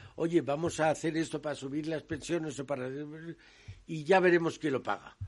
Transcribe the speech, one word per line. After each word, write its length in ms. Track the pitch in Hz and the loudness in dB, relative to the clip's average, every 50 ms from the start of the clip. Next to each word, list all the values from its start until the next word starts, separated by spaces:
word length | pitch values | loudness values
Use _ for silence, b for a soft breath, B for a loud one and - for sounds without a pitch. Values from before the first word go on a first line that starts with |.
| B B B | B B B
"Oye, 240 | - 160 170 170 165 | -4 0 2 2 2
vamos 380 | 127 131 147 156 170 165 - - | 2 2 0 0 -2 -2 0 2
a 100 | 156 160 | 2 2
hacer 260 | 147 - - 160 151 | 2 0 -2 -2 -2
esto 240 | 165 160 151 - 147 | -2 -2 -2 -4 -6
para 140 | - 151 143 | -4 -6 -6
subir 320 | - 135 139 139 156 151 | -6 -6 -6 -6 -6 -4
las 160 | 160 160 147 | -4 -6 -6
pensiones 560 | 143 - 165 135 - - 170 170 160 151 127 143 | -6 -6 -8 -8 -4 -4 -2 -2 -2 -4 -6 -8
o 80 | 139 | -6
para... 240 | 127 143 127 127 131 135 143 151 147 151 160 160 170 160 B B B B B B B B B B | -6 -4 -4 -4 -6 -6 -8 -10 -10 -12 -12 -12 -14 -14 B B B B B B B B B B
y 180 | - 165 156 143 | -8 -8 -2 4
ya 140 | 147 190 185 | 6 6 8
veremos 380 | 175 180 170 170 170 160 - - | 8 8 6 6 6 2 0 -2
quién 140 | - 135 | 0 0
lo 100 | 135 120 | 0 0
paga". 340 | - 107 101 - - - - - - | 0 -2 -4 -4 -6 -12 -12 -12 -12